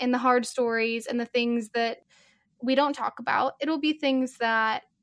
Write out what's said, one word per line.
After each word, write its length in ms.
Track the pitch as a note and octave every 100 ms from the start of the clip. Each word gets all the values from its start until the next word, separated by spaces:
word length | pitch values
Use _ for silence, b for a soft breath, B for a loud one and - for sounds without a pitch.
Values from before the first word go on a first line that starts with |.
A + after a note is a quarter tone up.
and 120 | B3
the 40 | B3
hard 280 | B3+ B3 A3+
stories 600 | - A#3 A3+ A3+ A3+ -
and 140 | A#3+
the 60 | A#3
things 440 | B3 A#3 A#3 G#3+
that 300 | A#3 A#3 - _ b b b b _
we 140 | A#3+ C4
don't 180 | C#4+
talk 260 | C#4+ A3+ -
about. 340 | A#3+ - B3+ -
It'll 180 | D4 D#4+
be 140 | D4+
things 440 | D#4 C#4 C4 B3+ -
that, 440 | A#3 A3+ A3 A3 - _